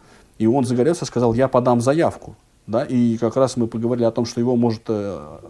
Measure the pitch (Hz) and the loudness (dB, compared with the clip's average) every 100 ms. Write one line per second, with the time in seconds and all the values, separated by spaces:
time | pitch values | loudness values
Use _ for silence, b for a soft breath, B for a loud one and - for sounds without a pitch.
0 | b b b - 110 131 120 123 127 170 | b b b -2 2 2 2 2 2 0
1 | - - 120 113 131 127 127 120 117 151 | -2 0 2 2 2 2 2 2 2 2
2 | 135 - - - _ _ - 107 131 127 | 0 -2 -14 -20 _ _ -6 -4 -2 0
3 | 120 113 117 135 131 123 117 117 117 123 | 0 0 -2 0 0 0 -4 -2 -2 0
4 | 117 110 117 - 120 123 117 110 - 107 | 0 0 -4 -2 0 2 2 0 -4 -6
5 | 101 82 73 78 - | -6 -10 -12 -18 -20